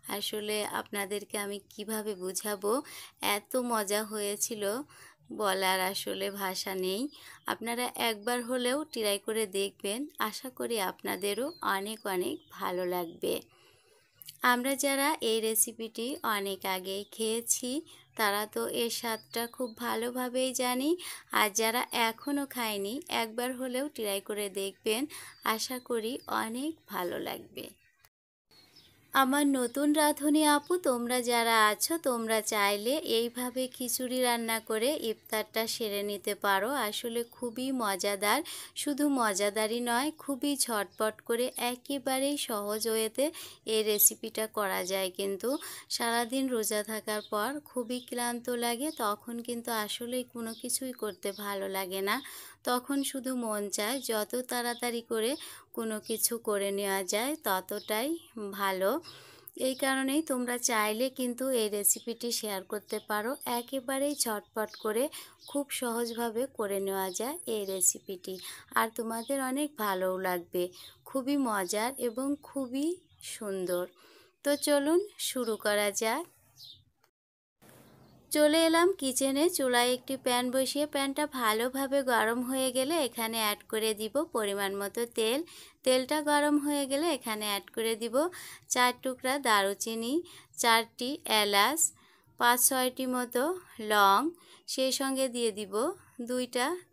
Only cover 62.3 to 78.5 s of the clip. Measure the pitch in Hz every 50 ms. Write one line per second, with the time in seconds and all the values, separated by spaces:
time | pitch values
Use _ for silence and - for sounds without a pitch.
62.3 | 226 - - 214 202 190 190 _ 220 208 - - 220 214 - - 214 208 208 233
63.3 | 285 - - 254 247 240 240 - 277 269 240 254 269 269 277 294 285 277 - 240
64.3 | 214 208 - _ _ 220 214 208 - - - 214 208 226 277 311 - - - -
65.3 | - _ - - - 285 277 277 - - 254 240 226 233 240 226 233 226 233 233
66.3 | 214 226 262 262 - - 220 196 202 196 196 190 196 190 190 190 180 - 214 262
67.3 | 311 359 - - 226 214 202 196 190 185 180 - - 220 - - 196 180 - 190
68.3 | 190 180 - - - - - _ - 226 226 220 220 - 226 226 226 226 226 -
69.3 | 277 277 269 254 262 277 302 285 294 - 214 202 190 185 185 185 185 185 185 185
70.3 | 180 175 175 - - 180 180 180 180 - - - - _ _ - - 269 247 269
71.3 | 285 285 269 233 214 202 190 175 214 208 220 247 269 - 240 240 214 240 269 277
72.3 | 285 285 - - - 277 262 240 247 269 294 330 359 370 - _ _ _ - -
73.3 | - - 214 202 190 190 180 175 180 175 180 180 - - - - - - - _
74.3 | _ _ - 285 285 285 - 302 294 285 277 302 330 359 415 403 - - - -
75.3 | - 254 240 220 214 208 - 214 208 208 208 202 196 - 220 220 240 294 349 -
76.3 | _ _ _ _ _ - - - - - _ _ _ _ _ _ _ _ _ _
77.3 | _ _ _ _ _ _ - - - - - - - - - - - - - _
78.3 | - 302 302 302